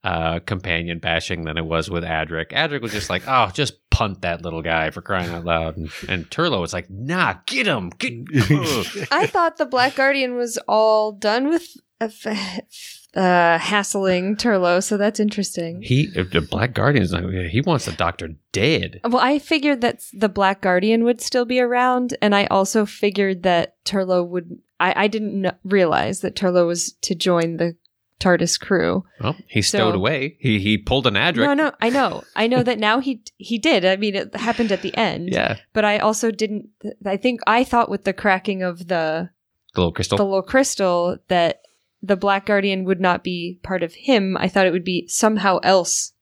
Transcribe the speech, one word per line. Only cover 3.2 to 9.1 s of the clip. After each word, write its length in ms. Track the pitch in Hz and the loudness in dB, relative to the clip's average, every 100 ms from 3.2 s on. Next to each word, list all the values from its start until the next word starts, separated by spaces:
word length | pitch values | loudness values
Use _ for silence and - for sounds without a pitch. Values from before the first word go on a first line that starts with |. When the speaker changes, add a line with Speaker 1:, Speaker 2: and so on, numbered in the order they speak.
| - | 0
Speaker 1:
"Oh, 240 | 131 107 | 2 2
just 200 | 90 135 - _ | 0 -4 -4 _
punt 300 | - 110 90 | 0 0 -4
that 200 | 90 82 | -6 -6
little 180 | 85 82 | -6 -6
guy, 300 | 82 82 80 | -2 0 0
for 100 | 87 | -6
crying 300 | - 95 87 | -4 -4 -2
out 140 | 85 85 | -6 -2
loud." 300 | 82 80 82 | 0 0 -6
And, 120 | 78 - - | -10 -10 -6
and 220 | 92 - | -6 -6
Turlough 300 | - 170 117 | -4 -2 -2
was 120 | 87 | -4
like, 160 | 90 87 | -6 -10
"Nah, 460 | 95 127 175 151 90 - | -12 -6 -2 0 -2 -6
get 200 | 262 220 | -4 -2
him. 220 | 135 87 - | -2 -4 -8
Get, 140 | 254 117 131 | -8 -8 -2
Speaker 2:
<laughs> 160 | 151 98 | 0 4
Speaker 1:
ugh." 360 | 147 135 131 92 202 156 | 2 2 -2 -4 -8 -2